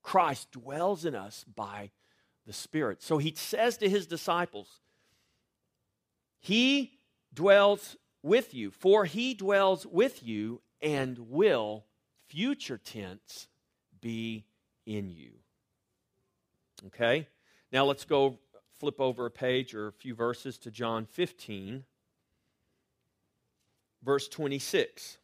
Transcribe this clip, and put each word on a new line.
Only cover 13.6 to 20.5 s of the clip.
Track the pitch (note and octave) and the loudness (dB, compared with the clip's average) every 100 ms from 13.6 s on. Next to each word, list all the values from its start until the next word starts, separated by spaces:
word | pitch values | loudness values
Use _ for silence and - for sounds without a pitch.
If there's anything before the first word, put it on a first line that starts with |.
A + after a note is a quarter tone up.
| _ _ _ _ | _ _ _ _
be | A#2 A2+ A2+ A2 - _ _ _ - | -8 -6 -6 -8 -14 _ _ _ -8
in | G#2+ G2 | -6 -6
you." | E2 B1 G#1+ _ _ _ _ _ _ _ _ _ _ _ _ _ - G2 | -12 -20 -20 _ _ _ _ _ _ _ _ _ _ _ _ _ -20 -20
Okay? | - A#2 C#3+ D3+ _ _ _ _ | -2 0 0 -4 _ _ _ _
Now | C3 | 2
let's | C#3 C#3 - | 2 0 0
go | C#3+ C3+ A#2+ _ - _ _ | 2 2 0 _ -20 _ _
flip | D3 - | -6 -2
over | C3 B2 A#2+ | -2 -2 -8
a | |
page | - B2+ B2+ B2+ | -4 0 0 -2
or | A2 G#2+ | -8 -10
a | |
few | - C3 | -10 -14
verses | A#2 A#2 A#2+ C3+ | -4 -2 -2 -10